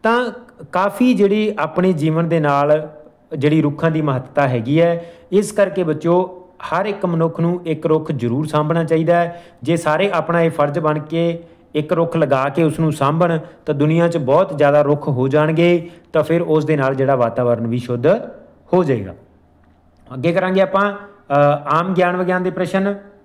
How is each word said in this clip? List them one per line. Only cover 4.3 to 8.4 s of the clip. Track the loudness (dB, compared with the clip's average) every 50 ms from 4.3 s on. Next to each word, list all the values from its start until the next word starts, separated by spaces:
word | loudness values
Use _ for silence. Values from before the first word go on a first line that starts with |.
| -2 0 0
ਹੈਗੀ | 0 0 -2 -2 0 2 2
ਹੈ, | 2 2 2 -2 -6 -12 -20 -20 -10 _
ਇਸ | 0 0 0 0
ਕਰਕੇ | 0 0 0 0 0 -4 -2
ਬੱਚਿਓ | -2 -4 -2 0 2 2 2 2 -2 -8 -18 -20 -20 _ _
ਹਰ | -10 -4 -4 -2 -2
ਇੱਕ | -4 -4 -4 -4
ਮਨੁੱਖ | -2 0 0 0 -2 0 -2
ਨੂੰ | -2 -2 -2 -2 -4
ਇੱਕ | -6 -6 -4 0
ਰੁੱਖ | 0 0 0 0 -4
ਜ਼ਰੂਰ | -6 -4 -2 -2 -2 -2